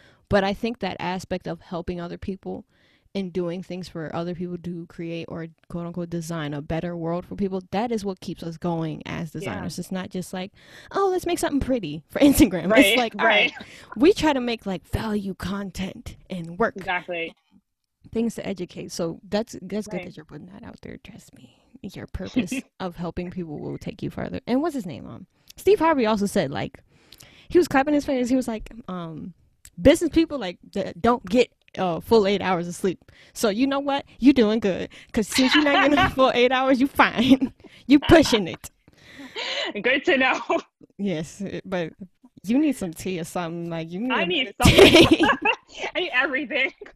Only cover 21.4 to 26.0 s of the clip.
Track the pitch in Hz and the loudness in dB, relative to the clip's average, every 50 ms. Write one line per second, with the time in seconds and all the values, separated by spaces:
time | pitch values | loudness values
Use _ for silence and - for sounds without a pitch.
21.4 | - - _ _ _ _ _ - - 196 - - 202 - - - 185 196 - 254 | -20 -20 _ _ _ _ _ -16 -16 -14 -14 -14 -16 -12 -10 -10 -10 -4 -4 -4
22.4 | 196 175 254 269 - _ _ - 190 180 170 - 175 165 - - 180 180 180 185 | -4 -2 -6 -8 -10 _ _ -10 -10 -10 -8 -8 -8 -8 -6 -6 -8 -8 -8 -10
23.4 | 170 156 147 - - 143 143 - - 156 143 - - - - - - - 175 - | -10 -8 -10 -10 -10 -10 -10 -10 -10 -12 -10 -8 -10 -8 -8 -6 -8 -8 -8 -10
24.4 | - - 240 269 311 349 285 269 175 180 127 - - - 113 - 185 _ _ _ | -4 -2 -2 -2 -2 -2 -4 -6 -8 -8 -12 -12 -14 -16 -16 -18 -20 _ _ _
25.4 | _ _ - - - 370 427 403 311 330 320 269 | _ _ -16 -2 4 4 4 6 6 2 4 4